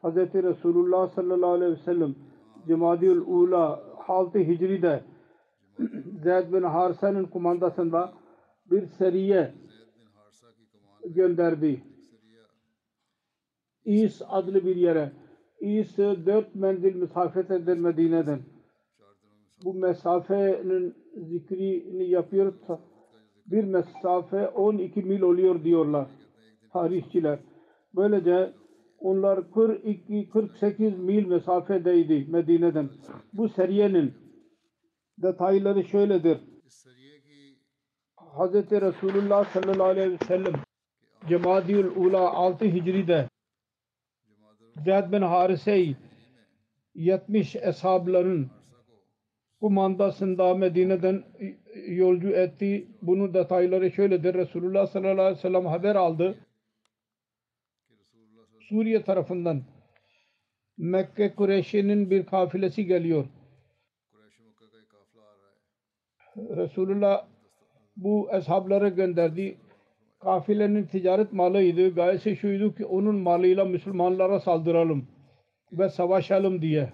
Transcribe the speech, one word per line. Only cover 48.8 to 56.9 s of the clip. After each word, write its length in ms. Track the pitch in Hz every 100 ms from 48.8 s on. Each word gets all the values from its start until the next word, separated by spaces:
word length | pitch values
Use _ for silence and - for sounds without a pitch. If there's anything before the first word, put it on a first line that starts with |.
| _ _ _ _ _ _ _ _
kumandasında 960 | 214 196 190 185 196 - 196 185 185 180
Medine'den 680 | 185 170 185 190 185 190 - - 196 - _ - -
yolcu 420 | 180 180 180 190
etti. 580 | 185 185 - 202 202 - -
Bunun 320 | 170 185 196
detayları 580 | 180 180 180 180 185 185
şöyledir. 420 | 180 202 180 165
Resulullah 540 | 185 175 175 175 196 196
sallallahu 340 | 196 196 190
aleyhi 160 | 190 190
ve 40 |
sellem 240 | 185 185 180
haber 300 | 170 196 202
aldı. 420 | 175 160 185 185 _ _ _ _ _